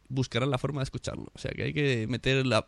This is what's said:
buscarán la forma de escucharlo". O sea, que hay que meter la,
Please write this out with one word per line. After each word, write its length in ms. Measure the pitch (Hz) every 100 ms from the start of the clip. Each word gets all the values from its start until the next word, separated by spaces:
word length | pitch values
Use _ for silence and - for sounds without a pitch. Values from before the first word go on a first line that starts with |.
| -
buscarán 420 | 131 127 117 139
la 80 | 127
forma 220 | 139 143
de 40 |
escucharlo". 420 | 135 - - 58 -
O 40 | -
sea, 120 | -
que 140 | -
hay 80 | 127
que 320 | 151 139 117 110
meter 380 | 120 131 135 131
la, 180 | 110